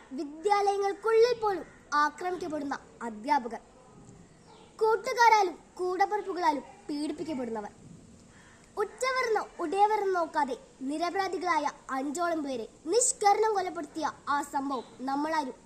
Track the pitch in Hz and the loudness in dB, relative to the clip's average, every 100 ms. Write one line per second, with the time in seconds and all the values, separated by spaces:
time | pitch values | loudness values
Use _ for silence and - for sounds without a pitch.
0 | - 262 294 302 339 403 403 403 392 403 | -8 -10 -8 -4 2 4 4 2 0 -2
1 | 440 453 480 466 427 359 - - - 294 | 2 6 6 4 0 -2 -6 -16 -2 2
2 | 294 - 359 359 349 302 277 269 - - | 2 0 -6 -4 -4 -4 -4 -8 -10 -12
3 | 233 214 226 285 233 226 - - - - | -10 -6 0 0 0 -8 -14 -20 -20 -20
4 | - - - - - - - - 440 440 | -20 -20 -20 -20 -20 -20 -20 0 2 4
5 | 523 480 466 440 381 285 - - 359 370 | 2 4 6 6 4 -2 -14 -6 -4 0
6 | 392 415 381 349 330 294 - - - 294 | 0 0 -4 -2 0 0 -4 -14 -10 -6
7 | 302 302 302 277 240 220 202 - - - | -6 -6 -6 -6 -6 -8 -10 -16 -20 -20
8 | - - - - - - - - 403 - | -20 -20 -20 -20 -20 -20 -10 -4 -4 -2
9 | 508 523 494 415 302 - 339 381 415 427 | -2 0 2 0 -2 -6 -2 2 4 2
10 | 392 359 330 320 269 247 - - 262 302 | 0 0 0 0 -2 -4 -12 -10 -6 -4
11 | 339 359 381 349 349 320 294 - - 262 | -2 -2 -2 -2 -2 0 -2 -6 -8 -6
12 | 285 285 349 320 277 254 220 - 302 427 | -4 -2 -2 -2 -4 -6 -8 -10 -2 2
13 | - - 403 403 440 403 359 330 302 320 | 2 4 4 6 4 2 -2 -6 -8 -4
14 | 277 - - 285 311 294 269 269 - - | -4 -4 -2 -2 -2 -4 -2 -4 -6 -8
15 | 254 277 302 320 269 - | -4 -2 0 -2 -4 -8